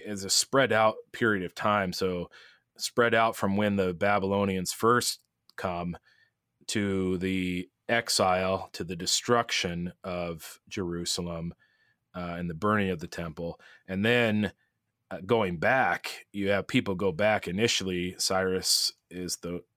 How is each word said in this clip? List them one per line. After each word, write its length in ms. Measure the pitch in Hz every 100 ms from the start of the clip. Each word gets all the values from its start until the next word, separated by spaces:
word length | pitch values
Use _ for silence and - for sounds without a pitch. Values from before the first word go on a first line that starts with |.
it's 220 | 104 101 95
a 40 |
spread 440 | - - 135 123
out 220 | 110 110 - -
period 320 | - 113 101 87
of 100 | -
time. 380 | 107 104 92
So 360 | - 95 90 85 - - _ _ -
spread 360 | - - 117
out 240 | 113 113 -
from 180 | 101 98
when 220 | 104 98
the 160 | 92
Babylonians 800 | 85 101 104 95 98 101 95 87
first 480 | - 117 120 - - _ _ _ -
come 420 | 95 87 87 82 _ _ _ _ _ _ -
to 500 | 107 101 95 92 92
the 500 | 92 95 90 90 - _ -
exile, 800 | 117 - - 95 92 95 95 -
to 140 | - 87
the 100 | 87
destruction 960 | 90 - - 120 117 - 92 85 87 -
of 600 | 95 90 87 82 - - -
Jerusalem, 840 | 107 90 85 87 - 87 82 85 - _ _ _ _ _ 90
uh, 200 | 87 85
and 120 | 87
the 40 |
burning 360 | 80 104 107 95
of 120 | 85
the 60 | 85
temple. 520 | - 85 78 85 - - - -
And 200 | 95 110
then, 480 | 120 113 107 101 - _ _ _ _ -
uh, 80 | 90 92
going 320 | 117 95 85
back, 680 | 98 131 98 87 - - -
you 200 | 101 98
have 180 | 101 -
people 260 | 127 98 92
go 160 | 98
back 380 | 80 107 104 -
initially. 680 | 92 117 - 95 90 90 -
Cyrus 760 | - 95 95 92 - - - - _
is 280 | 90 90 -
the 260 | 85 87 -